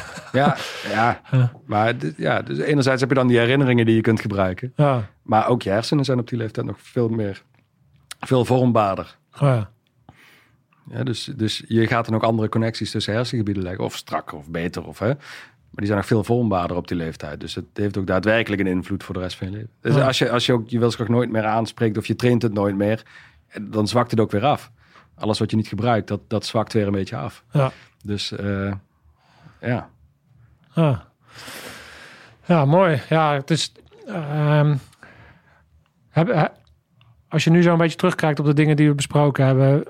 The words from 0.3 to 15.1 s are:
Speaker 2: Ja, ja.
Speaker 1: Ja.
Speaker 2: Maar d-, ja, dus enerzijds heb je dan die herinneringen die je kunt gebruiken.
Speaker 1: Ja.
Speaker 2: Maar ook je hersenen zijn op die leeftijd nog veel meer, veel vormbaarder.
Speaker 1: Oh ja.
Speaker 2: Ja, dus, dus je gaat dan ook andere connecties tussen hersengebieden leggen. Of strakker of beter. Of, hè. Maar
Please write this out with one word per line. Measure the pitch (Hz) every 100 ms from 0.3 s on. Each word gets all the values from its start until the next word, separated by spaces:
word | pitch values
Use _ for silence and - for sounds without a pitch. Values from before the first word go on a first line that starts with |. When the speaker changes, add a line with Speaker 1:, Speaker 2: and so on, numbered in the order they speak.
Speaker 2:
Ja, | 123 143 135 - - 107
ja. | 104 117 - -
Speaker 1:
Ja. | 131 123 -
Speaker 2:
Maar | - 104 110 123
d-, | 147 160
ja, | 165 110
dus | - 143
enerzijds | - 147 135 131
heb | 123
je | 135
dan | 127
die | 120
herinneringen | 117 135 135 123 113
die |
je | 113
kunt | 110 110
gebruiken. | 110 98 95 92 127 -
Speaker 1:
Ja. | 143 131 104 _
Speaker 2:
Maar | - 110 -
ook | 120
je | 120
hersenen | 117 113 156
zijn | 135 127
op | 117
die | 120
leeftijd | 110 117 117
nog | 107
veel | - - 113
meer, | 113 101 98 _ _ _ _ _ _ - -
veel | - 131
vormbaarder. | 113 131 127 113 104 90 85 - _
Speaker 1:
Oh | -
ja. | 143 123 101 _ _ _ _ - - _ _ _ _ _ -
Speaker 2:
Ja, | 120
dus, | 127 113 - -
dus | 110 - -
je | 113 110
gaat | 117
dan | 113
ook | 110
andere | 113 113 110
connecties | 113 113 110 107
tussen | 110 101
hersengebieden | 107 123 123 104 98
leggen. | 90 90
Of | 120 -
strakker | - - - 78
of | 73
beter. | 85 87 87 80
Of, | 76
hè. |
Maar | 104